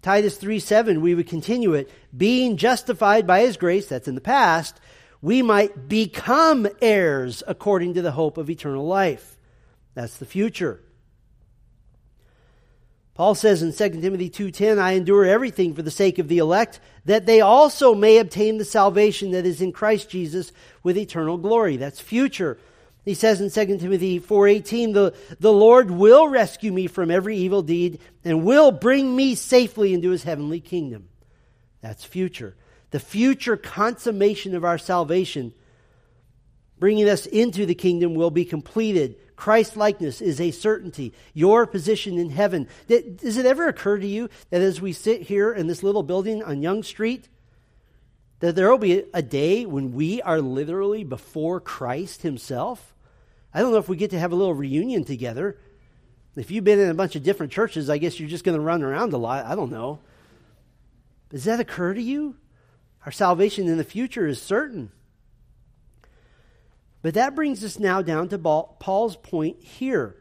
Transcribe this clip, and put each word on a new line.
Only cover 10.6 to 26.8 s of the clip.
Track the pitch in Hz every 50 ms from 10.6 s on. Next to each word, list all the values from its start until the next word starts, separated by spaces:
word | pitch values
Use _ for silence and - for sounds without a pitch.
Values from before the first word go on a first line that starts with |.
| 180 143 104 - _ _ _ _ _ _ _ _ _ _ _ _ _ _ _ _ _ _ _ _ _ _ _ _ _ _ _ _ _ _ _ _ _ _ _ _ _ _ _ _ _ _ _ _ _ _ _
Paul | - 165 202 208
says | - - 214 202 160
in | 160 165
Second | 147 - 214 196 165 160
Timothy | 165 190 196 180 180 175
two | - - 202 190
ten, | 165 - 202 220 220 202
"I | 190 185
endure | 185 190 180 165 202 202 196
everything | 180 196 226 269 247 - - 185 170 151
for | 147
the | 160 156
sake | - - 196 190 - -
of | 170 143
the | 170 175
elect, | 160 156 175 202 233 - - - _ - _ - _
that | 151 208 220 180
they | 196 226 220
also | 214 196 226 269 302 294 - - 277 254
may | 226 202 208 220 220 226
obtain | 226 170 - 180 208 214 220 220
the | 208
salvation | 208 - 220 196 202 175 202 208 214 190 - 208 190
that | 180 185 175
is | 185 170 143
in | 185 185
Christ | - - 214 214 220 202 - -
Jesus | - 185 175 151 151 185 170 - _ _ - - _ _ _
with | 175 180
eternal | 196 214 - - 165 160 156 170 175
glory." | 165 202 226 233 220 185 143
That's | 123 131 143 - -
future. | - - 208 233 269 269 - - 190 151 117 - - _ _ _ _ _ _ _ _
He | 202 196
says | - - 220 214 180
in | 202 202
Second | - 220 214 190 202 185
Timothy | 170 180 196 180 175 190 180 175
four | 170 - 214 202 202
eighteen, | 202 208 214 - - 226 233 240 226
"The, | 208 202 202 180 - - - - - _
the | 175 220
Lord | 214 202 214 226 240 254 254 190
will | 180 175 196 214 240 285 320 302
rescue | 269 254 214 170 - - - 220
me | 180 185